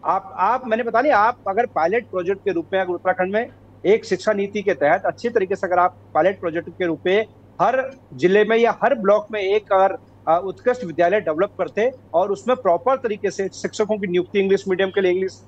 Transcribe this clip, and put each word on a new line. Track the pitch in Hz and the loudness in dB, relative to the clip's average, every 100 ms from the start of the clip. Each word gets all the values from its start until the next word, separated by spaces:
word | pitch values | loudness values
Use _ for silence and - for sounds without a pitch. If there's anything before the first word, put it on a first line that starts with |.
आप, | - - - - | -2 -2 -4 -4
आप, | 190 254 254 | -2 -2 -2
मैंने | 220 | -2
बता | 240 226 | 0 2
दिया, | 277 233 | 4 4
आप | 214 247 - | 2 0 -4
अगर | 196 240 | -2 -2
pilot | - 165 220 - | 0 0 0 -4
project | 185 180 196 | -6 -4 -4
के | 196 | -2
रूप | 170 156 | -4 -2
में | 190 | -4
अगर | 185 | -2
उत्तराखंड | 175 185 185 185 | -4 -2 -2 0
में | 208 240 - - - 170 | -2 -4 -10 -20 -6 2
एक | 220 | 2
शिक्षा | 226 180 - | 2 -4 -2
नीति | 208 202 208 | -2 -2 -4
के | 202 | -2
तहत | 180 143 175 196 | 0 2 2 0
अच्छे | 156 233 | -4 -2
तरीके | 233 190 190 | -2 -2 -4
से | 190 | -2
अगर | 180 | 2
आप | 180 - - | 2 0 -6
pilot | 160 170 196 | 0 0 0
project | 175 165 170 | -6 -6 -8
के | 165 180 | -6 -4
रूप | 160 180 | -2 0
में | 196 220 - - - | 0 -2 -10 -20 -2
हर | 180 262 262 - _ | 0 0 -4 -10 _
जिले | 131 170 196 | -2 2 4
में | 208 226 | 4 4
या | 233 208 | 2 2
हर | 220 | 0
block | 262 190 208 208 | 0 2 2 2
में | 214 | -6
एक | 190 208 208 | 0 -2 2
अगर, | 196 190 180 - - - | 2 2 0 -12 -14 -2
अ, | 165 | 0
उत्कृष्ट | 190 180 - 247 | 0 -4 -2 -2
विद्यालय | 196 147 175 208 | -4 0 2 2
develop | 170 156 202 - | -2 -2 -4 -2
करते | 170 165 233 254 - | -6 -2 -2 -2 -4
और | 160 196 | -2 0
उसमें | 196 - 254 | -2 -2 -2
proper | 196 170 202 269 | 2 0 2 -2
तरीके | 247 202 202 | -2 -4 -6
से | 175 196 | -4 -8
शिक्षकों | - 196 - 214 214 | -6 -10 -4 -2 -2
की | 190 | -2
नियुक्ति, | 175 175 202 | -2 -2 -2
English | 196 190 196 | 2 0 0
medium | 180 190 | -2 -2
के | 190 | 0
लिए | 185 | 0
English | 180 190 - | 0 -2 -8